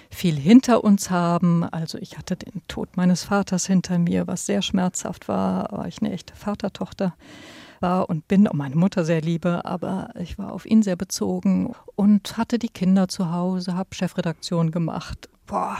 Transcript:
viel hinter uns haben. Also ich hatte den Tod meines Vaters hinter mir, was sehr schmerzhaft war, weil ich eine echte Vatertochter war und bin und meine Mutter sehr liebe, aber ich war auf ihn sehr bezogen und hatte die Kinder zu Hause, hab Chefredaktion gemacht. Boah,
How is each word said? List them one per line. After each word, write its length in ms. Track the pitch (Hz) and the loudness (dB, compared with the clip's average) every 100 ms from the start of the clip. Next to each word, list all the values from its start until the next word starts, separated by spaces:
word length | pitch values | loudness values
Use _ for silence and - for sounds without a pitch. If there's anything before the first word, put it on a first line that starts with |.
| - | -20
viel 240 | - 185 | -2 -2
hinter 480 | 151 139 240 - 226 | 0 8 8 8 2
uns 280 | 208 202 - | 6 4 2
haben. 520 | 180 175 170 175 170 | 0 2 2 4 2
Also 360 | 170 165 160 - | 0 -4 -8 -10
ich 200 | - - | -12 -14
hatte 160 | - | -8
den 280 | 180 - 180 - | -8 -8 -14 -12
Tod 300 | - - - | -10 -6 2
meines 260 | 180 180 | 2 2
Vaters 420 | - 202 190 185 - | 2 0 0 -2 2
hinter 320 | 190 - 175 | 0 2 0
mir, 280 | 170 180 180 | 2 0 -2
was 200 | 185 - | -4 -2
sehr 160 | 202 | -2
schmerzhaft 640 | 190 196 180 - - 175 - | 0 0 0 -2 -8 -10 -4
war, 400 | 196 190 185 202 | -2 0 -2 -4
weil 180 | 202 - | -6 -8
ich 140 | - | -6
eine 80 | 214 | -6
echte 220 | 190 - | -6 -12
Vatertochter 800 | - - 202 202 - 185 - 190 - - - - - - - | -12 -8 -6 -6 -8 -10 -4 -4 -6 -20 -20 -20 -20 -20 -6
war 320 | 180 185 - | -2 0 -2
und 160 | 160 - | -4 0
bin 220 | 196 208 | 4 4
und 80 | 147 | 2
meine 180 | 139 143 | -2 2
Mutter 280 | 185 190 | 2 2
sehr 160 | 160 165 | 0 0
liebe, 440 | 156 165 175 175 | 0 -2 -2 -2
aber 460 | - 170 - 185 - - | -4 -6 -4 -6 -6 -10
ich 200 | 175 - | -12 -10
war 140 | 196 | -10
auf 140 | 185 - | -10 2
ihn 160 | 220 | 2
sehr 140 | 202 175 | 4 -2
bezogen 760 | 190 - 208 185 190 185 185 240 - - | -4 -6 -4 -2 0 0 0 -6 -14 0
und 400 | 202 208 - - | 4 4 2 -6
hatte 220 | 226 233 | -2 -2
die 100 | 226 | -4
Kinder 400 | - 185 190 185 | -2 2 4 2
zu 240 | - 175 | -2 -2
Hause, 440 | 175 180 185 180 180 | -2 -2 -2 -4 -6
hab 180 | 190 | -6
Chefredaktion 760 | - 175 - 175 156 - 170 165 | -4 -4 -2 -4 -6 -4 0 0
gemacht. 560 | 160 165 - - - - _ - | 0 -2 -4 -8 -12 -14 _ -8
Boah, 320 | 196 185 - | -4 -4 -6